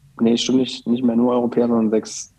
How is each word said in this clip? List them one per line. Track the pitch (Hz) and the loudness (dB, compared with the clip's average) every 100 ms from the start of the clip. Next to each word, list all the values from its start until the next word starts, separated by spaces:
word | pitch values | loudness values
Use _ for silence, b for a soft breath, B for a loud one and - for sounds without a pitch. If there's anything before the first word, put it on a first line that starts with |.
| _ - | _ -2
nee, | 113 117 | 0 0
stimmt | - 131 | 0 0
nicht, | 127 - 117 | 0 -6 -4
nicht | 120 | 0
mehr | 123 113 | 0 2
nur | 123 | 2
Europäer, | 123 120 117 120 | 0 0 0 2
sondern | 117 110 | 2 2
sechs | 107 - - - | 0 -2 -12 -16